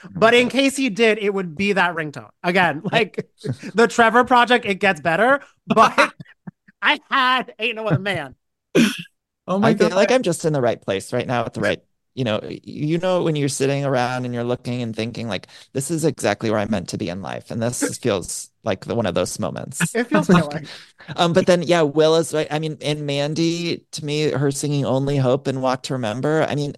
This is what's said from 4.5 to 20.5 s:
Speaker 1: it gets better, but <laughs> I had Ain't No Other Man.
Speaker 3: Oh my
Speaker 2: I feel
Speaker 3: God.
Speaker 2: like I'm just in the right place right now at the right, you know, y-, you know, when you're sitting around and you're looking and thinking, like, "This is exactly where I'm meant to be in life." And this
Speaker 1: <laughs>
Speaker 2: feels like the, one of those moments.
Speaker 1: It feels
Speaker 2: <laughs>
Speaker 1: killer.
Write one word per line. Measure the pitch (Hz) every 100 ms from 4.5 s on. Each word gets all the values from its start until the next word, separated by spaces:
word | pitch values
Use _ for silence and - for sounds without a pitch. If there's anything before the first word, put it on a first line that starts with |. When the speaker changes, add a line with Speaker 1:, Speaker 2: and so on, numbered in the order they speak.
| 240 208
Speaker 1:
it | 190
gets | 196 165
better, | 156 165 233 277 - _ -
but | 220 226 -
<laughs> | - - - _ - _ _ _
I | 202 294 -
had | 254 254 254 233 -
Ain't | 226 220
No | 220
Other | 170
Man. | 196 180 139 - _ _ _ 180 214 - 170 _ _ _ -
Speaker 3:
Oh | 185
my | 220
Speaker 2:
I |
feel | 214 -
Speaker 3:
God. | 185
Speaker 2:
like | 208
I'm | 262
just | 175 165
in | 165
the | 147
right | 120 107
place | - 98 -
right | 127 90
now | 120
at | 117
the | -
right, | 104 85 _ _ _
you | -
know, | 123 107
y-, | - -
you | - - 151 165
know, | 185 180
when | 170 151
you're | 139
sitting | 139 135 139
around | 139 131 123 127
and | 127
you're | 120
looking | 120 123 - 123
and | 117
thinking, | 110 113 110 117
like, | 92 - - -
"This | - 139
is | 165
exactly | 156 - 113 101 113
where | 107
I'm | 104
meant | 107 82
to | 87
be | 87
in | 90
life." | 82 60 -
And | 104
this | 113 120 - -
Speaker 1:
<laughs> |
Speaker 2:
feels | 123 98 82 - - _
like | 110 95 -
the, |
one | 104 101
of |
those | 87 90 -
moments. | 87 60 - - 170
Speaker 1:
It | 226 240
feels | 311 285
Speaker 2:
<laughs> |
Speaker 1:
killer. | 175 147